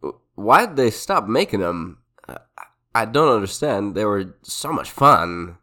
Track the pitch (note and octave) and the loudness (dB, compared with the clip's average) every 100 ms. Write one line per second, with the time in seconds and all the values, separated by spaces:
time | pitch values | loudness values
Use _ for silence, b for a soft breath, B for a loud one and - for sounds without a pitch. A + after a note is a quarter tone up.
0 | D2 - _ - G2+ C#3+ A3+ D3 B2 - | -12 -14 _ -10 4 6 6 2 0 0
1 | - F#3+ G#2 A#2+ G3+ G2 F2 F2 E2 - | 0 0 2 0 0 -2 -2 -4 -8 -14
2 | _ _ - - _ - - _ _ A2+ | _ _ -20 -20 _ -20 -20 _ _ -4
3 | A2+ B2 D#3 A#2 G2 - D3+ G#2 G2+ F#2+ | 0 2 4 2 0 -4 -2 -2 -2 -2
4 | G#2+ G2+ F#2+ - - - - G2+ - - | -2 -2 -4 -12 -14 -10 -6 -6 -6 2
5 | C#3 A#2 E2+ F2 F2 F2 | 4 4 2 -6 -10 -14